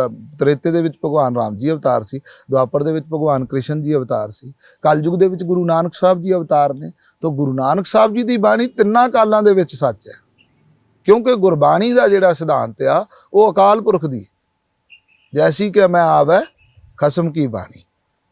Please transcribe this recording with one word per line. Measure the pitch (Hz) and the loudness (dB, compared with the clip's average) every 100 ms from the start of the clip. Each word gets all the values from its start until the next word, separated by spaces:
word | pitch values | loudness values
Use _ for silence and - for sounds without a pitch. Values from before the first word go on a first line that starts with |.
| 123 | -2
ਅ, | 113 - 147 | -6 -18 -4
ਤ੍ਰੇਤੇ | 139 143 170 | 0 0 -2
ਦੇ | 170 | -2
ਵਿੱਚ | 165 - 156 | -2 -4 -4
ਭਗਵਾਨ | 151 131 120 | -2 0 -2
ਰਾਮ | 110 101 | -4 -4
ਜੀ | 139 | -4
ਅਵਤਾਰ | 156 135 120 | -2 -2 -2
ਸੀ, | 110 135 - - - | -4 -12 -16 -20 -4
ਦੁਆਪਰ | 135 127 147 | -2 0 -2
ਦੇ | 147 | -2
ਵਿੱਚ | 156 151 | -4 -6
ਭਗਵਾਨ | 156 156 135 127 | -4 -2 -2 -2
ਕ੍ਰਿਸ਼ਨ | 135 127 151 | -6 -6 -6
ਜੀ | 147 147 | -4 -4
ਅਵਤਾਰ | 123 113 107 | -2 -6 -6
ਸੀ, | 104 131 - _ _ | -12 -20 -20 _ _
ਕਲਯੁਗ | 151 156 156 175 | -2 -2 -2 0
ਦੇ | 190 | 0
ਵਿੱਚ | 180 | -2
ਗੁਰੂ | 175 180 170 | -4 -2 0
ਨਾਨਕ | 165 170 | -2 -2
ਸਾਹਿਬ | - 180 180 | -2 0 0
ਜੀ | 185 | -2
ਅਵਤਾਰ | 185 160 151 143 | -4 0 0 0
ਨੇ। | 135 160 - _ _ | -2 -12 -18 _ _
ਤਾਂ | 160 | -6
ਗੁਰੂ | 139 143 | -4 -4
ਨਾਨਕ | 131 131 170 180 | -2 -2 -2 0
ਸਾਹਿਬ | 214 220 | 2 2
ਜੀ | 214 | 0
ਦੀ | 233 240 | -2 0
ਬਾਣੀ | 208 220 254 | 2 2 -2
ਤਿੰਨਾਂ | - 208 226 247 | 0 0 2 2
ਕਾਲਾਂ | 240 220 214 | 2 2 2
ਦੇ | 208 | 2
ਵਿੱਚ | 190 165 139 | 2 0 -2
ਸੱਚ | 139 107 - | -4 -4 -12
ਹੈ, | - _ _ _ _ _ _ _ _ | -20 _ _ _ _ _ _ _ _
ਕਿਉਂਕਿ | - 226 233 | 2 2 4
ਗੁਰਬਾਣੀ | 240 185 156 147 160 233 | 2 2 2 4 4 2
ਦਾ | 247 220 | 2 4
ਜਿਹੜਾ | 196 185 | 4 2
ਸਿਧਾਂਤ | 156 160 135 117 113 | 2 0 -2 -2 -4
ਆ, | 135 156 208 _ _ | 0 0 -2 _ _
ਉਹ | 196 214 | 2 4
ਅਕਾਲ | 185 196 220 | 4 4 4
ਪੁਰਖ | 220 185 151 | 2 -2 -2
ਦੀ, | 123 95 _ _ _ _ _ _ - _ _ _ 143 | -8 -12 _ _ _ _ _ _ -20 _ _ _ 0
"ਜੈਸੀ | 160 156 208 | 0 0 0
ਕਿ | 190 190 | 2 2
ਮੈਂ | 175 | 4
ਆਵੈ | 165 151 147 185 320 _ _ _ _ - | 2 2 4 2 0 _ _ _ _ -4
ਖਸਮ | 147 175 170 | -2 -2 -4
ਕੀ | 156 135 | -2 -4
ਬਾਣੀ", | 107 90 - _ _ _ _ _ | -6 -12 -18 _ _ _ _ _